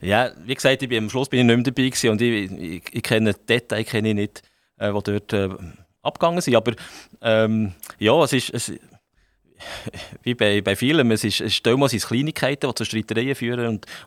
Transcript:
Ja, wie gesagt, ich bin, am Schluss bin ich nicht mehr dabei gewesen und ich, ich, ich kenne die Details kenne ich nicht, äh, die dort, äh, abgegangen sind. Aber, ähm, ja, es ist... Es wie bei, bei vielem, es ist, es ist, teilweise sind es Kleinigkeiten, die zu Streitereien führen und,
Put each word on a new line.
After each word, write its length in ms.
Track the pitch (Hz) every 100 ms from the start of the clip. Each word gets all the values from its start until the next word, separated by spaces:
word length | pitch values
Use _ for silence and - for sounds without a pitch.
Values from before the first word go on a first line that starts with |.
Ja, 300 | 87 104 123 -
wie 120 | 95 131
gesagt, 260 | 131 135
ich 80 | 131
bin, 140 | 117
am 60 | 107
Schluss 180 | 127 135
bin 120 | 123
ich 40 | 120
nicht 100 | 117
mehr 60 |
dabei 260 | 123 127 131
gewesen 200 | - 120
und 120 | 107
ich, 280 | 120 110 95
ich, 320 | 92 85 85 -
ich 120 | -
kenne 320 | - 110 110 101
die 100 | -
Details 420 | 120 - 110 113
kenne 220 | 113 110
ich 60 | 104
nicht, 260 | 104 - _ _ _ _
äh, 140 | 104
die 120 | 101
dort, 300 | 104 104 -
äh, 160 | 104 95 95 87 - _ _
abgegangen 400 | 147 - 170 175
sind. 140 | 160 117
Aber, 180 | 113 110 - - - -
ähm, 540 | 117 110 110 110 107 90 - -
ja, 240 | 104 147
es 100 | 147
ist... 160 | 135 -
Es 220 | 120 - 69 _ _ _ _ _ _ _ _ - - - - - -
wie 100 | -
bei, 280 | 120 104 101
bei 140 | 95 98
vielem, 360 | 123 160 120
es 120 | 110
ist, 180 | 107 -
es 120 | 107
ist, 100 | -
teilweise 280 | 113 131 139
sind 80 | 107
es 80 | -
Kleinigkeiten, 600 | 117 151 - 131 143 143
die 60 | -
zu 100 | 117
Streitereien 500 | 110 101 113 131 135
führen 320 | 117 123 117
und, 180 | 107 - -